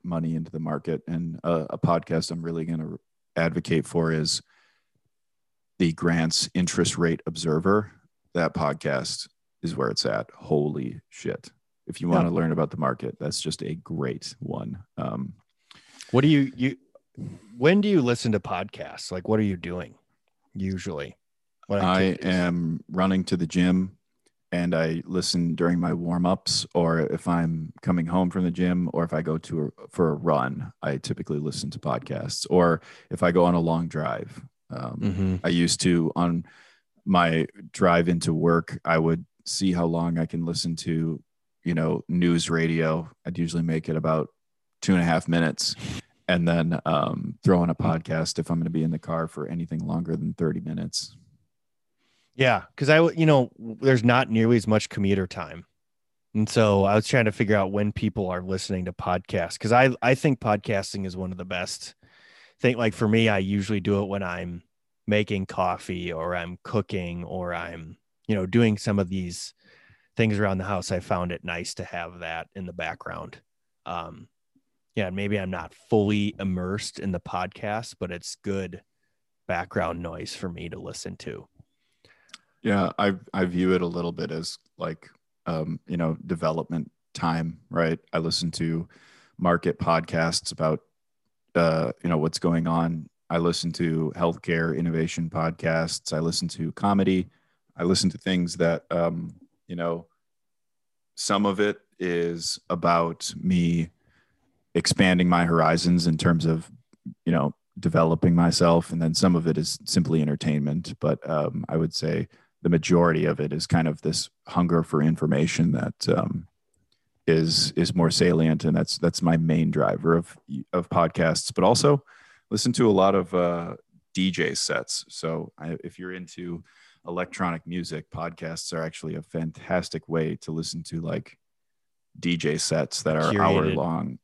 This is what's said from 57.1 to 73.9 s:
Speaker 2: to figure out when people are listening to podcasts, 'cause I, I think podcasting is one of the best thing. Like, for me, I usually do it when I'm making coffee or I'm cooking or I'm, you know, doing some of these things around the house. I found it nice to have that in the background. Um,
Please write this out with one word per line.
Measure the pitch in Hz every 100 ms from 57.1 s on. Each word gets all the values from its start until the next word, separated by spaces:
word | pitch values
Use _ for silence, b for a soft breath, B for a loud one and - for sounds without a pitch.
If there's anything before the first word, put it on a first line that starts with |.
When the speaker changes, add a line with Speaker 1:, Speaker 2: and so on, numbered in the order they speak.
| 131 110
Speaker 2:
to |
figure | - 104 104
out | 95
when | 104 104
people | - 107 107 92
are | 90
listening | 92 92 - 92 90
to |
podcasts, | - - 90 - 101 85 -
'cause | 107
I, | 120 131 123
I | 123
think | 131 156 127
podcasting | 113 104 - 101 95 101 95
is | 90
one | 92
of | 92
the |
best | 92 90 92 - - - b b b b b _
thing. | 123 120
Like, | 110
for | - 107
me, | 113 113
I | 98
usually | 95 101 98 104
do | 90 101
it | 98
when | 98
I'm | 92 87 90 87 - _ _ _ -
making | 104 107 101 95
coffee | - 90 87 - 90 87
or | 80 85
I'm | 87 85 90
cooking | - 110 - 98 87 87
or | 87 92 87
I'm, | 85 85 85 78 - _ _ -
you |
know, | 104 92
doing | 117 117 101
some | 113 101
of | 90
these | 95 87 85 - - b b b b b -
things | 113 104
around | 101 95
the |
house. | 95 95 -
I | 90
found | - 92 90
it | 87
nice | 87 85 90
to | -
have | 90 87 85 87
that | 82 82 -
in | 98 90
the |
background. | 87 82 82 - 82 82 - _ _ _ _
Um, | -